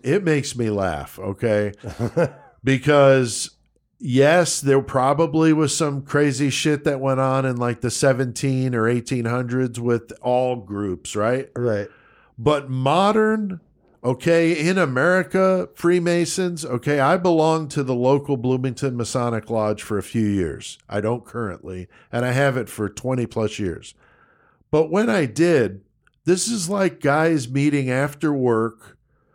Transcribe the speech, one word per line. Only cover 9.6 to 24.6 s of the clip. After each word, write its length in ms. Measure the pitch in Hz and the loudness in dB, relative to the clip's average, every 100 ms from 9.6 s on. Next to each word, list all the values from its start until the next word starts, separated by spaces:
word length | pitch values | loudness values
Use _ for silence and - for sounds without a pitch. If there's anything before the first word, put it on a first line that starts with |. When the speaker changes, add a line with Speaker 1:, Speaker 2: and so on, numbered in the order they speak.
| 127 120 | -2 -2
Speaker 1:
with 320 | 120 117 117 - | -2 -2 -4 -8
all 340 | 123 123 127 123 | -2 0 0 -4
groups, 580 | 95 101 101 87 - 107 | -6 -6 -4 -6 -6 -2
right? 340 | 107 131 135 - | 0 -2 -4 -4
Speaker 2:
Right. 320 | 123 104 101 - _ _ _ - | -2 -2 -4 -14 _ _ _ -4
Speaker 1:
But 320 | 117 147 135 | 0 0 -2
modern, 920 | 131 131 165 202 220 214 220 208 180 _ _ _ _ | -2 2 2 2 2 2 0 -4 -8 _ _ _ _
okay, 640 | 123 123 160 170 165 175 160 | -4 -2 2 4 4 2 0
in 100 | 190 | 2
America, 920 | 156 127 165 185 180 190 190 185 - - | 0 2 2 2 0 2 2 2 -2 -2
Freemasons, 880 | 170 180 170 175 165 - 185 170 147 | 2 2 2 0 0 -2 -4 -4 -6
okay, 340 | 123 147 147 | -4 0 2
I 180 | 135 185 | 2 2
belonged 540 | 180 160 156 160 147 | 2 2 2 0 -2
to 120 | 151 | -4
the 120 | 131 123 | -2 0
local 420 | 127 143 143 135 | 2 2 0 -2
Bloomington 580 | 123 127 131 117 139 120 | 0 -2 -2 -4 -4 -4
Masonic 520 | 113 127 120 113 - | -4 -2 -2 -2 -2
Lodge 320 | 113 107 104 | -2 0 -2
for 160 | - 104 | -4 -6
a 60 | |
few 220 | - 117 107 | -2 0 0
years. 500 | 101 82 - - - - | 0 -2 -6 -14 -18 -8
I 100 | 104 | -4
don't 240 | 104 120 - | -2 -4 -6
currently, 600 | 120 107 87 - 92 90 - _ | -8 -8 -10 -12 -12 -14 -18 _
and 140 | 120 123 | -4 -2
I 60 | |
haven't 360 | 127 139 127 107 | 2 2 0 -4
for 200 | - 104 | -6 -6
twenty 360 | - 127 127 117 | -6 -4 -4 -4
plus 340 | 117 107 - | -2 -4 -4
years. 340 | 98 80 - - _ _ _ _ _ _ | -6 -6 -14 -20 _ _ _ _ _ _